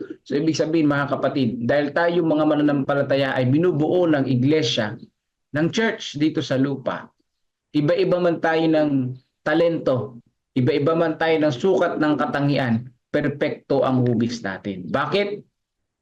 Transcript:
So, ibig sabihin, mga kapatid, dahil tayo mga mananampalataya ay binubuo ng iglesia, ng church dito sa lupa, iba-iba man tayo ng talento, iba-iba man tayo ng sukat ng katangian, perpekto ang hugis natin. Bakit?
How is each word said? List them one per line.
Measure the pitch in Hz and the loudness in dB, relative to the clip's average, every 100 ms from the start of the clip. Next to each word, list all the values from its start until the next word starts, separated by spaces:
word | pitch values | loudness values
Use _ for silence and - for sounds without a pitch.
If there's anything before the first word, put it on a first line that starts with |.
| - - | -14 -14
So, | - 147 | -4 -2
ibig | 160 151 | 0 0
sabihin, | 156 165 147 | 0 2 2
mga | 143 139 - | 0 -2 -2
kapatid, | 135 143 120 - 117 | -2 0 -2 -2 0
dahil | 143 143 | 0 0
tayo | 170 170 175 | 0 0 2
mga | 160 151 151 | 2 2 2
mananampalataya | 147 147 143 131 143 135 139 135 131 | 2 2 2 0 0 0 0 0 0
ay | 127 | 2
binubuo | 147 180 151 156 180 175 | 2 2 2 2 2 2
ng | 147 131 | 2 2
iglesia, | 127 135 156 131 - 107 - - _ _ _ _ | 2 2 2 2 -2 -4 -8 -16 _ _ _ _
ng | 143 165 - | -2 0 0
church | 226 220 - 143 | -2 -2 -8 -2
dito | 156 151 | -2 0
sa | 135 131 | -2 0
lupa, | 143 135 - 87 - _ _ _ _ _ _ 151 | 0 -2 -6 -8 -10 _ _ _ _ _ _ 0
iba-iba | 147 175 175 175 | 2 2 2 2
man | 175 165 | 0 0
tayo | 165 160 | 0 2
ng | 160 156 151 139 127 127 _ _ | 2 2 2 0 -2 -8 _ _
talento, | - 156 170 160 - 127 104 117 - _ _ 131 | -2 2 2 0 -2 -2 -4 -12 -20 _ _ -2
iba-iba | 123 147 143 | 0 2 0
man | 165 165 151 | 0 0 0
tayo | 165 160 | 0 2
ng | 151 | 0
sukat | 131 190 175 170 147 | 0 0 2 0 0
ng | 151 147 | 0 0
katangian, | 143 143 143 143 127 113 - - _ | -2 -2 0 0 0 -2 -4 -18 _
perpekto | 147 143 - 151 - - 139 | -4 -2 -2 -4 -4 -2 0
ang | 131 127 123 | 2 2 2
hugis | 113 117 - | 0 -2 -4
natin. | 98 95 104 92 87 | -8 -8 -8 -10 -6
Bakit? | 131 147 196 202 208 - _ _ _ _ _ | -4 -2 -2 -2 -6 -14 _ _ _ _ _